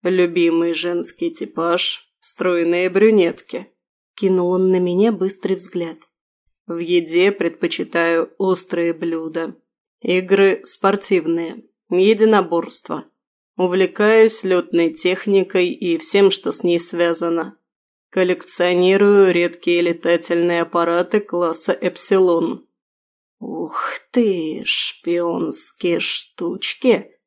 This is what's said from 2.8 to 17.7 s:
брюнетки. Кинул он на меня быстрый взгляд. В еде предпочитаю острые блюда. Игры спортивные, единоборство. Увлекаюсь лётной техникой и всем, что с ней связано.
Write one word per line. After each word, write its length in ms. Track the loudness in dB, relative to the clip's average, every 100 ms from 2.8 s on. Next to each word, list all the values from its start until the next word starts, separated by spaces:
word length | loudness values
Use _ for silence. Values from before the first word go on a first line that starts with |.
| 0
брюнетки. 800 | 4 4 4 2 -2 -12 -14 -14 _ _ _ _
Кинул 380 | -4 0 0 0
он 180 | 0 2
на 100 | 2
меня 320 | 0 2 0
быстрый 440 | 0 -4 -4 -4 -4
взгляд. 420 | -4 -6 -8 -10 _ _ _ _ _ _ -12
В 100 | -10
еде 540 | 0 0 2 2 2
предпочитаю 1000 | 2 -4 -2 -6 -4 -4 -2 0 0 -2 _
острые 560 | -2 -2 -2 -4 -4
блюда. 600 | -4 -6 -6 -6 -8 -8 -12 _ _ _ _
Игры 600 | -2 -2 0 2 4 2 -4
спортивные, 1000 | 0 0 0 0 -2 0 -4 -4 -12 _ _ _
единоборство. 1160 | 2 2 4 4 4 2 -4 -4 -10 -8 -10 -12 _ _ _ _ -4
Увлекаюсь 880 | -2 0 -2 2 4 6 6 4
лётной 500 | 0 0 0 0 0
техникой 760 | 0 -2 -2 0 0 2 0 0
и 280 | -2 -2 -2
всем, 320 | 0 4 4
что 220 | 2 -4
с 120 | -4
ней 160 | 0 0
связано. 760 | 0 0 0 0 -2 -4 -6 _ _